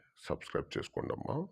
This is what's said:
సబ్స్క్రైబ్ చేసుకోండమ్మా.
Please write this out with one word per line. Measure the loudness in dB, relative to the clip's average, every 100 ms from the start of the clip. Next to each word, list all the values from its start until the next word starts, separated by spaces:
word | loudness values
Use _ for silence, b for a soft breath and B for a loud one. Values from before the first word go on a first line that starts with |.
| -12 -10 -2
సబ్స్క్రైబ్ | -2 2 0 0 -2
చేసుకోండమ్మా. | -2 0 0 0 0 0 -2